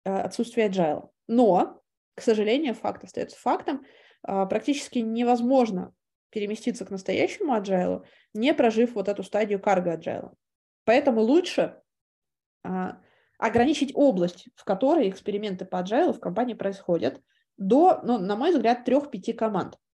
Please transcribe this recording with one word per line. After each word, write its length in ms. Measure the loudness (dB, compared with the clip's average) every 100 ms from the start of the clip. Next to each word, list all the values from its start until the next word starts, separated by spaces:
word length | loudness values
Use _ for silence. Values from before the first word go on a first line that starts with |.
| -6
э, 60 |
отсутствие 560 | -4 -4 -4 -4 0 0
agile. 420 | 2 0 -2 -8 _ -2
Но, 540 | 4 4 4 0 -6 _ _ _ -4
к 60 |
сожалению, 520 | 0 0 2 0 0 -4
факт 280 | -6 -8
остается 340 | -10 -10 -10 -6
фактом. 460 | -2 -2 -4 -8 -10 -20 _ _
А, 220 | -6 -2 0
практически 540 | -2 -2 -4 -4 -4
невозможно 960 | -2 0 2 2 4 4 2 -2 -8 _ _ _ _
переместиться 540 | -8 -6 -4 -6 -6 -8
к 60 |
настоящему 640 | -8 -4 -2 -2 -2 -2 -2
agile, 480 | 0 -2 0 -4 -8 _ _
не 200 | -4 0
прожив 420 | 2 2 2 0 0
вот 120 | -4
эту 160 | -6
стадию 360 | -4 -4 -2 -2
карго 340 | 2 0 0 -4
agile. 360 | -6 -8 -10 -20 _ _ _ _ 2
Поэтому 360 | 4 4 2
лучше, 580 | 4 2 2 -2 -4 -6 _ _ _ _ _ _ _ _
а, 360 | -8 -6 -6 -10 _ _ _ _
ограничить 540 | 0 2 2 2 -2 2
область, 540 | 2 4 -2 -4 -18 _
в 80 |
которой 460 | -4 0 2 2 2
эксперименты 560 | -2 -6 -6 -6 -6 -6
по 120 | -6
agile 360 | -2 0 0
в 60 | 0
компании 360 | -4 -4 -4 -4
происходят, 640 | -6 -6 -2 0 -2 -6 _ _ _ -8
до, 440 | 2 6 6 4
ну, 140 | 0 -2
на 160 | -2 -2
мой 160 | 0
взгляд, 340 | 2 2 0 2
трех-пяти 480 | 0 0 -6 -8
команд. 440 | -4 -2 -2 -4 -10 _